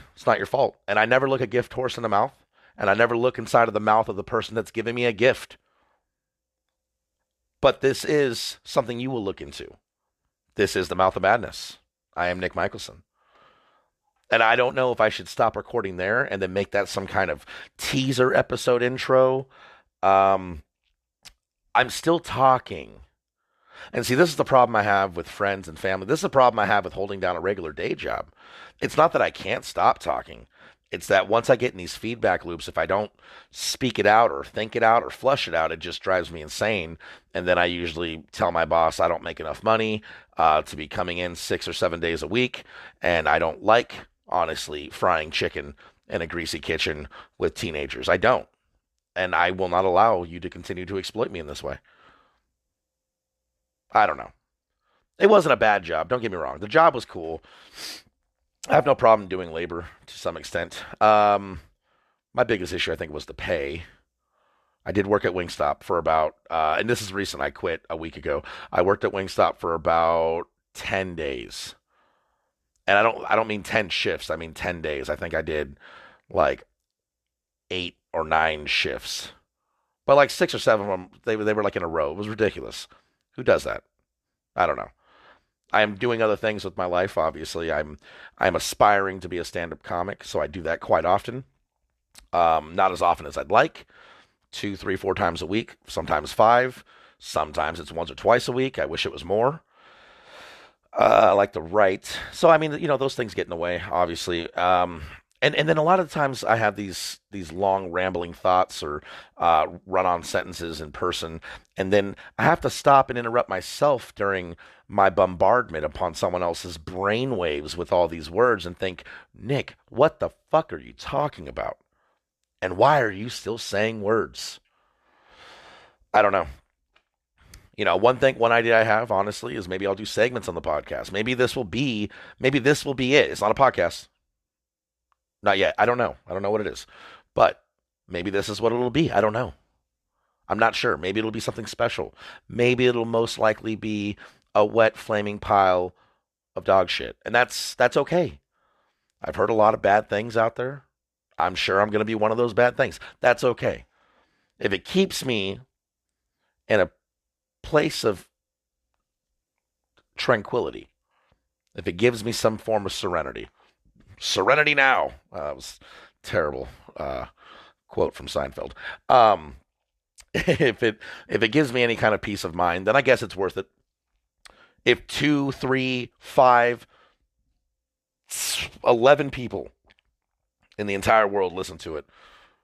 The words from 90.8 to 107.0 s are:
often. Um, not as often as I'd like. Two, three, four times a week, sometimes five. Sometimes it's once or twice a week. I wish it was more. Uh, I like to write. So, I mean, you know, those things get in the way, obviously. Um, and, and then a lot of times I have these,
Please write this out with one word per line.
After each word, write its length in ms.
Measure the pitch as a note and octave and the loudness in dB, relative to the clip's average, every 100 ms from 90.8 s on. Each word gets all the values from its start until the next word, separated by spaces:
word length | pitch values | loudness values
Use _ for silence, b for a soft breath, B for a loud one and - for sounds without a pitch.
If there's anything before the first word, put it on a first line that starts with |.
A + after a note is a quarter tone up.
| - F#2 E2 | 0 2 4
often. 380 | G2 - C3 C3+ _ _ _ _ _ _ - - | 0 0 -12 -12 _ _ _ _ _ _ -20 -4
Um, 400 | F2 E2+ D#2+ D2+ | 2 4 2 -2
not 180 | F2 F#2+ | 0 0
as 120 | F2 | 2
often 240 | F2 E2+ D2+ | 0 0 -4
as 100 | C#2+ | -10
I'd 140 | C#2 | 0
like. 340 | G#2 D#3 - - b b b b b _ | 2 2 -2 -20 b b b b b _
Two, 240 | - G#2 F#2+ | -10 -10 -8
three, 200 | - F#2+ | -6 -4
four 180 | F#2+ | -2
times 300 | F#2 F#2 E2 | 0 0 0
a 20 | E2 | -4
week, 300 | G#2 A#2+ - - | -4 -4 -12 -12
sometimes 480 | - D#2+ D#2+ D2+ | -8 -2 -2 -2
five. 500 | - A2 A#2+ B2+ B2+ - b b b | 4 6 6 2 -4 -20 b b b
Sometimes 600 | - - D#2 D#2 D#2 E2 | -8 -4 -4 -4 -4 -4
it's 120 | D2+ | -10
once 180 | D#2+ E2 | -10 -10
or 60 | C#2+ | -4
twice 320 | G2 A#2+ C3 | 2 2 2
a 40 | |
week. 280 | B2 C3 - | -4 -4 -4
I 80 | D2 | -6
wish 180 | E2 - | -4 -6
it 60 | |
was 120 | - | -8
more. 380 | E2 G2+ B2 D#3+ _ B B B B B B B B B B B _ | -4 0 0 -2 _ B B B B B B B B B B B _
Uh, 360 | - - G#2+ G#2 | 2 6 8 6
I 20 | |
like 200 | G2+ G2+ | 6 2
to 80 | - | -2
write. 560 | D#2+ G2+ G2 G2 - - - | -4 2 2 2 -8 -12 -12
So, 180 | - E3 | 2 4
I 80 | D#3+ | 4
mean, 160 | D#3 D3 | 2 -4
you 80 | D#3+ | -2
know, 100 | C3+ | -2
those 160 | C3+ | -2
things 220 | - A#2 F#2+ | -4 -8 -4
get 100 | E2+ | -6
in 60 | |
the 40 | E2+ | -4
way, 240 | F2 F2 F2 | -4 -4 -2
obviously. 600 | F2 F2 E2 - E2+ E2+ - | 0 0 -2 -4 -4 -6 -2
Um, 480 | F2+ F2+ F2 E2+ D2 B _ - | 2 4 2 -4 -14 B _ -2
and, 140 | C3 | -2
and 160 | D3 D3+ | 0 0
then 80 | D#3+ | 2
a 60 | |
lot 160 | D#3 F#3 | 2 2
of 120 | E3+ | 0
times 320 | D#3+ C#3 B2+ | -2 -2 -2
I 120 | - A2+ | 0 2
have 220 | G#2+ G2+ | 2 -2
these, 420 | G2+ E2+ | -8 -8